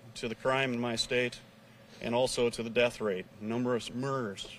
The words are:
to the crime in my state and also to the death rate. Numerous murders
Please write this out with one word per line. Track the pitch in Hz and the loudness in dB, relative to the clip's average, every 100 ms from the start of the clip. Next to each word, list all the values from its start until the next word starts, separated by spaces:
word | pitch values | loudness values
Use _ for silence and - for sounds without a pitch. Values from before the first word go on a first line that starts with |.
| 117 - | -14 -8
to | 117 | -6
the | 113 | 0
crime | 131 131 135 | 2 2 2
in | 120 | 0
my | 120 117 | -2 -2
state | - 123 123 - - - - - - - | 2 2 2 -4 -18 -20 -20 -20 -20 -8
and | 117 120 | 0 2
also | 127 - 120 | 2 2 0
to | - | 0
the | 113 | -2
death | 117 120 - | 4 4 2
rate. | 107 90 - - | -2 -2 -6 -8
Numerous | 107 127 123 117 - | -4 0 2 0 -2
murders | 120 135 135 107 95 - | -4 -2 -2 -4 -6 -12